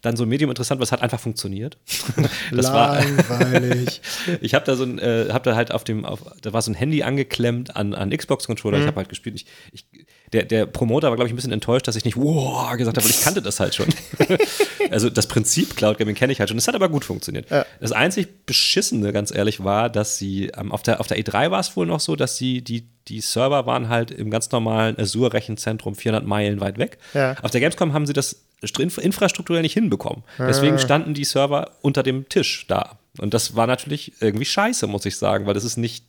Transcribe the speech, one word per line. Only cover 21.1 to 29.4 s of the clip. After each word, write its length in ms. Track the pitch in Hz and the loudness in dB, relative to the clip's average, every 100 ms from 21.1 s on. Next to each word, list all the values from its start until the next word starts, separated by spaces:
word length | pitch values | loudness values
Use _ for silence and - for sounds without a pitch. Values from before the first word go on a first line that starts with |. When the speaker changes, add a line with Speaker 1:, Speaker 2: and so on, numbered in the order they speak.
| - | -2
Speaker 1:
E 60 | |
drei 260 | 107 101 151 | 0 2 2
war 120 | 190 | 0
es 160 | 180 - | -2 -2
wohl 80 | 170 | 0
noch 160 | 165 | 0
so, 160 | - 156 | -2 -2
dass 180 | 131 - | -2 -2
sie 260 | 127 127 | -2 -2
die, 280 | 120 117 117 _ - | -4 -8 -8 _ -12
die 140 | 110 | -8
Server 440 | - - 131 143 120 | -4 0 2 2 2
waren 220 | 123 117 | 0 0
halt 240 | 117 117 | 0 -2
im 180 | - 107 | -6 -4
ganz 220 | 110 - | -2 0
normalen 480 | 123 113 110 113 110 | 0 0 2 2 0
Azure-Rechenzentrum 960 | 104 110 123 107 107 107 - 110 - 101 | -2 2 2 2 -4 -6 -4 -4 -6 -6
vierhundert 320 | 117 110 104 | -2 -2 0
Meilen 320 | 104 104 101 | 0 0 0
weit 180 | 98 98 | -4 -2
weg. 200 | - - - | -6 -6 -6
Speaker 2:
Ja. 220 | 143 131 135 | -2 0 -2
Speaker 1:
Auf 100 | - | -2
der 100 | 123 | 2
Gamescom 320 | 143 - 170 | 0 2 0
haben 120 | 147 147 | 0 0
sie 60 | |
das 320 | 143 135 - _ _ | 0 -2 -6 _ _
str-, 180 | - - | -8 -2
infra-, 200 | 160 - | -2 0
infrastrukturell 600 | 175 - 190 - | -2 2 0 0